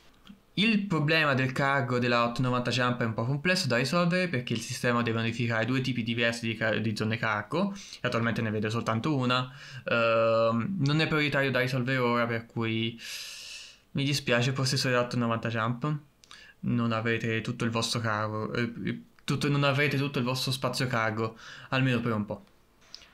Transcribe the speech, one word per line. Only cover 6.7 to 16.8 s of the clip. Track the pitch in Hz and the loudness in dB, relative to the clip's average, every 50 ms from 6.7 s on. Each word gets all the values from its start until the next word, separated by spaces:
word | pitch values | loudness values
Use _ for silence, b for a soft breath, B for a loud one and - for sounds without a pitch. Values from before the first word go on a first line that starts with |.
| 107 107 | 0 0
di | 110 113 104 | 0 -2 0
zone | - 110 110 110 | 0 0 -2 -2
cargo, | - - 113 107 104 107 - 143 165 202 196 196 B B B B B | 0 0 0 0 -2 -2 -2 -2 0 0 -2 -4 B B B B B
e | B | B
attualmente | 123 - 117 117 117 110 123 | -2 0 0 0 0 0 0
ne | 117 110 | -2 -2
vede | 107 107 107 110 | 0 0 -2 -2
soltanto | 113 117 104 110 113 110 107 156 151 | -2 -2 0 0 0 0 0 0 0
una. | 135 127 123 127 127 127 131 B B B B 135 127 B | 2 2 2 2 0 0 -4 B B B B -14 -8 B
Ehm, | - 120 117 117 117 113 113 113 113 113 113 113 113 113 117 113 - 196 196 | 0 2 2 4 4 4 4 4 4 4 4 4 4 2 2 0 -2 -2 0
non | 135 139 147 160 | 0 2 2 2
è | 156 | 2
prioritario | 156 160 147 147 143 143 139 135 135 | 2 2 2 2 2 2 2 2 2
da | 127 127 | 2 0
risolvere | 127 131 135 131 120 127 135 | 0 0 0 0 0 0 0
ora, | 131 123 120 120 120 117 | 2 2 2 2 2 2
per | 117 117 113 113 | 0 -2 -4 -6
cui | - - 117 113 113 113 113 113 113 117 117 B B B B B B B B B B B B B B B B B B | -6 -4 -2 -2 0 0 0 0 -2 -4 -6 B B B B B B B B B B B B B B B B B B
mi | - 139 139 | -4 -2 0
dispiace, | 135 139 - - - 120 120 123 139 | 0 0 0 0 2 2 2 2 2
forse | 131 135 131 127 143 | 0 0 0 0 0
solo | 131 - 131 123 123 | 0 0 2 2 2
otto | 123 120 - | 0 0 0
novanta | 123 120 117 117 113 - | 0 0 0 0 -2 -2
Jump | 117 113 117 110 117 123 120 - 151 151 147 - - _ _ _ B B B B B B B - | -2 -2 -2 -2 -2 -2 -2 -2 -2 -2 -2 -6 -12 _ _ _ B B B B B B B -4
non | 127 123 120 | 0 0 2